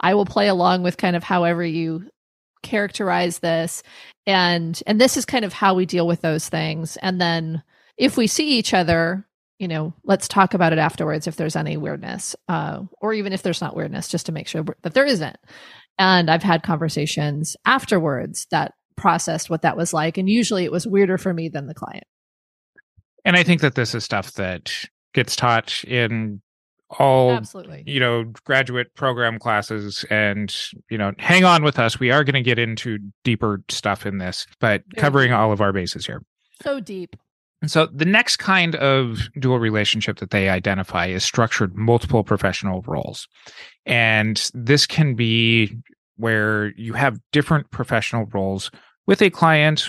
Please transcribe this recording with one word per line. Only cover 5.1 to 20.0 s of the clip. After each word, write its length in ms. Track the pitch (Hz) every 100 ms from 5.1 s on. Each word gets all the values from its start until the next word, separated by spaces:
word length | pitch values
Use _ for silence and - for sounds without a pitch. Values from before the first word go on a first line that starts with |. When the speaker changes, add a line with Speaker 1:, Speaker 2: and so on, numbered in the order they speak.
| 285
Speaker 1:
is 80 |
kind 200 | - 262
of 80 | 202
how 220 | - 196
we 120 | 185 185
deal 200 | 180 170
with 140 | 170
those 280 | 165 156 -
things. 480 | 160 160 160 160 -
And 220 | 190 185
then 420 | 170 165 160 160 - _ _ -
if 200 | 247 -
we 100 | 220
see 320 | - 302 254
each 160 | -
other, 520 | 196 165 165 165 190 - _ _ _
you 100 | 185
know, 260 | 160 156 -
let's 240 | - 190 -
talk 260 | 202 190
about 180 | 175 165
it 60 | 160
afterwards 480 | 160 - 156 156 160
if 100 | 156
there's 200 | 160 160
any 200 | 151 156
weirdness, 580 | 151 147 - - - - -
uh, 320 | 165 151 156 196 -
or 120 | 208
even 200 | 220 196
if 100 | 190
there's 180 | 190 165
not 160 | 147 -
weirdness, 320 | 151 - -
just 180 | 170 -
to 60 |
make 160 | 156 -
sure 160 | 156 151 -
that 120 | 170
there 100 | 247
isn't. 320 | 277 214 143 - _ - - - _ -
And 320 | 190 185 165
I've 120 | 165
had 200 | 196 165
conversations 960 | - 156 160 151 151 - 147 143 156 -
afterwards 840 | - 262 - 190 160 131 151 - -
that 240 | 160 147 - _ -
processed 540 | 190 165 - 160 -
what 120 | 160
that 140 | 165 -
was 160 | 170
like. 260 | 160